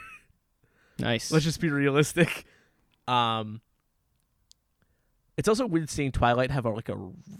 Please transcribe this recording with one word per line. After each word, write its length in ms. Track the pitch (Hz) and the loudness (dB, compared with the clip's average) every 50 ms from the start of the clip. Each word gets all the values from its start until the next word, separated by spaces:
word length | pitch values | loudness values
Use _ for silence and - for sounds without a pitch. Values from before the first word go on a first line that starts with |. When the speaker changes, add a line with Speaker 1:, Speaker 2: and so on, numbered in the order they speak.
| - | -6
Speaker 1:
<laughs> 960 | - - - _ _ _ _ _ _ _ _ _ _ _ _ _ _ _ - | -14 -20 -20 _ _ _ _ _ _ _ _ _ _ _ _ _ _ _ -4
Speaker 2:
Nice. 320 | 117 120 117 113 - - 160 | -2 -2 -2 -2 -2 0 0
Speaker 1:
Let's 120 | 160 147 | 2 2
just 160 | 165 151 - | 0 -2 -2
be 100 | 170 160 | -2 -2
realistic. 720 | 143 143 139 139 135 143 147 - - 170 170 - - - - - _ _ _ _ _ _ _ _ _ _ _ - | 0 2 2 4 4 4 4 4 4 2 2 2 0 -4 -12 -16 _ _ _ _ _ _ _ _ _ _ _ 0
Um, 520 | 127 120 120 113 113 110 110 107 107 113 - _ _ _ _ _ _ _ _ _ _ _ _ _ _ _ _ _ _ _ _ _ _ _ _ _ _ _ _ _ _ _ _ _ _ | 0 2 2 2 0 -2 -4 -6 -10 -14 -16 _ _ _ _ _ _ _ _ _ _ _ _ _ _ _ _ _ _ _ _ _ _ _ _ _ _ _ _ _ _ _ _ _ _
it's 120 | - 143 208 | -2 0 2
also 180 | 220 220 262 | 2 2 2
weird 240 | 220 160 165 160 139 | 0 0 0 0 -2
seeing 200 | - - 143 135 - | -2 -2 -2 -2 0
Twilight 380 | - 123 120 120 123 127 131 | 2 4 4 4 4 2 0
have 140 | 139 143 117 | 0 -2 -2
a, 60 | 117 | -2
like, 180 | 104 113 - - | -4 -4 -6 -6
a, 80 | 98 101 98 92 - - - - - - | -8 -8 -8 -10 -14 -16 -18 -18 -18 -18